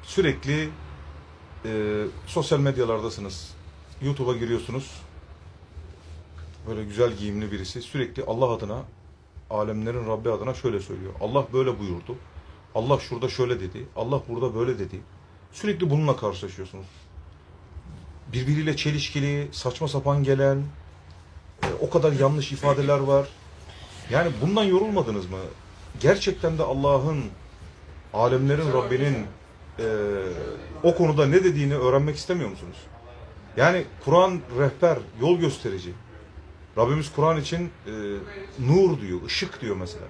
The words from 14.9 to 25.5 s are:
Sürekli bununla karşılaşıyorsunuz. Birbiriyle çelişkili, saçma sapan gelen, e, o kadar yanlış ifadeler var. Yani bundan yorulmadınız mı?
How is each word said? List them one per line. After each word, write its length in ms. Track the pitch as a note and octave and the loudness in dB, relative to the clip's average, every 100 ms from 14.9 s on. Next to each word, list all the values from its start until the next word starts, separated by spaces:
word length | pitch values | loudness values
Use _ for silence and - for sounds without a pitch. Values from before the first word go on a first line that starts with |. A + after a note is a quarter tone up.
| F#2 - - - - - | -10 -16 -20 -20 -20 -20
Sürekli 380 | - G#3 G3 F3 | -6 -4 0 2
bununla 260 | C#3+ D3+ B2+ | 2 2 2
karşılaşıyorsunuz. 720 | G#2+ F#2 G2 F2+ F#2+ G2 F#2+ - - - - - - - - - - - - - - | -2 -4 -10 -10 -12 -14 -18 -20 -20 -20 -20 -20 -20 -20 -18 -18 -16 -18 -18 -20 -8
Birbiriyle 420 | A#2 C3 D3+ D#3 C#3+ | -4 0 2 2 0
çelişkili, 720 | D3+ D3 C#3 D3 C#3+ C#3+ C#3+ | 0 -2 -2 -2 0 -2 -4
saçma 360 | - B2+ B2 D#3 | -4 -4 -2 -4
sapan 360 | C#3 C3+ C#3+ | -2 0 2
gelen, 400 | C#3 C3+ C#3 C#3 C#3+ - - - - - - - - - | 4 4 4 4 -2 -8 -20 -20 -20 -20 -20 -20 -20 -6
e, 40 | - - | -4 -2
o 80 | C#3+ | 2
kadar 220 | E3+ D3+ | 4 4
yanlış 400 | C#3 C#3 D3 C#3 | 4 4 2 -2
ifadeler 480 | C#3 C#3+ C#3 C#3 C#3+ | 0 2 4 4 4
var. 280 | C#3 C#3 C#3 - - - - - - - - | 6 4 4 -8 -20 -20 -20 -18 -18 -18 0
Yani 220 | B2 E3+ A#2+ | 2 2 0
bundan 220 | C#3+ G#3 | 2 2
yorulmadınız 680 | G#3 F#3 A3 G3+ B2 G#2 F2+ | 4 4 4 0 0 -2 -4
mı? 80 | F#2+ F#2 | -8 -10